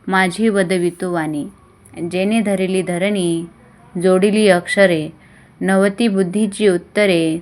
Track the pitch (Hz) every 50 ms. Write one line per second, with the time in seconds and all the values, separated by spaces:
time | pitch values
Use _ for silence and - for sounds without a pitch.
0 | - - 190 190 190 180 170 202 220 226 202 196 190 165 190 185 175 175 175 -
1 | 185 180 175 170 156 156 151 147 - - - - - - - _ - - - -
2 | 165 170 175 185 190 202 220 226 202 208 196 185 190 185 190 190 180 180 175 175
3 | 185 202 208 196 175 170 165 165 170 170 - - - - - - - - - 175
4 | 170 185 185 185 190 214 196 214 214 202 180 175 175 - - 202 196 185 175 156
5 | 151 160 160 - - - - - - - - _ 180 185 190 190 196 202 196 -
6 | 240 233 196 190 190 175 180 208 220 202 196 - 214 202 175 175 175 - - 208
7 | 208 196 180 165 160 160 160 170